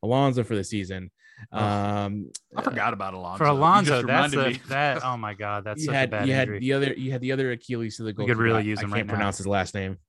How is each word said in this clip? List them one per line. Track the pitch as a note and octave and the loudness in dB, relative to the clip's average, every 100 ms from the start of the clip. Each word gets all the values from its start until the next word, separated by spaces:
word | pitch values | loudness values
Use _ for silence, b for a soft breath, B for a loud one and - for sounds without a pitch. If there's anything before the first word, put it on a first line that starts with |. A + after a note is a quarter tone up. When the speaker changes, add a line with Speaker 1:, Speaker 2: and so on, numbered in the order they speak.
Speaker 1:
Alonso | G#2 B2+ C#3 B2 | 2 4 4 2
for | A2+ A2 | 0 -2
the | |
season. | F#2+ G#2+ F#2 F#2+ F#2 _ B B A2 | -2 -4 -4 -8 -10 _ B B -12
Speaker 2:
Oh. | - | -2
Speaker 1:
Um, | G#2+ G#2 G2+ G#2 G2+ G#2 G2 - _ - | 0 2 0 -2 -2 -4 -8 -14 _ -4
Speaker 3:
I | |
forgot | - A#2 G#2 | -4 0 -2
about | G#2+ G2 | -2 -8
Alonzo. | F#2 F2+ F#2+ | -8 -10 0
Speaker 2:
For | D3+ | 2
Speaker 3:
You | |
just | C#3+ | 4
Speaker 2:
Alonzo, | D#3 G3 E3+ C3 | 6 6 6 2
that's | A#2+ C#3 F3 | 4 2 4
Speaker 3:
reminded | C#3+ | 2
Speaker 2:
a, | C3 | 0
Speaker 3:
me. | B2 | -2
<laughs> | - | -4
Speaker 2:
that, | C3+ D3 B2+ | -2 0 0
oh | B2+ B2 | -4 -4
my | G#2+ | -6
God, | G2+ G#2 G#2 G#2 | -6 -6 -6 -6
that's | G#2+ | -6
Speaker 1:
you | D3+ | -2
Speaker 2:
such | C#3 | 0
Speaker 1:
had, | C3 | 0
Speaker 2:
a | |
bad | G#2+ C3+ | 0 0
Speaker 1:
you | |
had | C3+ B2+ | 2 0
Speaker 2:
injury. | G#2 | -2
Speaker 1:
the | B2+ | 0
other, | C#3 C#3 | 0 0
you | - C3 | -2 -4
had | C3 | -4
the | B2+ | -4
other | C3+ C3 | -2 -2
Achilles | A#2 - B2 A2+ - | -4 -6 -6 -4 -6
to | |
the | A2+ | -8
Speaker 2:
We | |
Speaker 1:
goal. | G2+ G#2 | -2 0
Speaker 2:
could | A2+ | 4
really | A#2 A2+ | 4 4
Speaker 1:
I, | |
Speaker 2:
use | G#2 G#2 | 2 -2
Speaker 1:
I | |
Speaker 2:
him | G2+ | -2
Speaker 1:
can't | |
Speaker 2:
right | G#2 G#2 | -2 -2
now. | |
Speaker 1:
pronounce | G#2 G2+ F#2+ | 0 0 -2
his | G2 | 0
last | G2+ F#2 G#2 | 0 0 -2
name. | F#2+ F#2+ | -6 -6